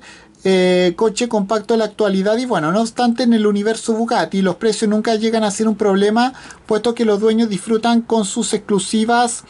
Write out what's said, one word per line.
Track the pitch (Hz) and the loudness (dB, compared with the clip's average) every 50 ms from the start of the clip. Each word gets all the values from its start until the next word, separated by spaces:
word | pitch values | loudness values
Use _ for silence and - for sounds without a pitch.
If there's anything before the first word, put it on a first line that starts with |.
| - - - - - - _ _ - | -12 -20 -20 -20 -20 -20 _ _ 0
eh, | 190 190 185 185 180 180 180 180 180 175 | 0 2 2 4 2 2 2 2 0 0
coche | - 226 220 214 - 247 233 | 0 0 0 0 -2 -2 -2
compacto | 233 214 196 196 226 220 208 - 233 | -2 -2 -2 -2 -2 -2 0 0 0
de | 226 | 0
la | 214 | 0
actualidad. | 208 - - 214 202 196 190 185 208 220 | -2 -2 -2 0 0 0 0 0 0 0
Y | 233 262 | -2 -2
bueno, | 247 220 170 151 160 | -2 -2 -2 0 0
no | 175 220 | 0 0
obstante, | 226 226 - - 247 240 233 247 254 | -2 -2 -2 0 0 0 2 2 2
en | 233 | 2
el | 233 214 208 | 4 4 2
universo | 208 202 202 202 220 226 220 - - 226 | 2 0 0 0 -2 -2 -2 -2 -2 -2
Bugatti | 214 233 233 247 202 165 - 190 190 | -2 -2 -2 0 -2 -2 -2 -2 0
los | 190 185 175 | 0 0 0
precios | - 214 220 208 - 220 208 | 0 -2 -2 -2 0 0 0
nunca | 208 214 214 233 226 | 0 0 0 0 0
llegan | 208 226 226 226 220 | 0 0 0 0 0
a | 214 - | 0 -2
ser | 190 - 220 | -2 -2 -2
un | 220 214 | -2 0
problema, | - 214 202 190 196 202 208 214 233 247 262 262 - - - - - - | 0 0 2 2 2 2 2 2 2 0 0 -2 -8 -16 -20 -20 -12 -4
puesto | - 220 208 214 240 233 | -2 -2 0 0 -2 -2
que | 233 233 | 0 0
los | 214 202 202 | 0 2 2
dueños | 214 220 220 226 233 214 | 2 2 2 2 0 0
disfrutan | 202 175 - 226 226 220 - 233 233 233 | -2 -4 -2 -2 -2 0 2 2 2 2
con | 233 - 226 226 208 | 2 0 0 -2 0
sus | 196 - 240 214 - 226 | -2 -4 -4 -4 -2 -4
exclusivas, | 202 - - 208 190 - - - 220 220 233 240 240 247 240 - - - | -4 -2 -2 -2 -2 -2 -2 -2 0 0 2 2 2 0 0 -4 -8 -14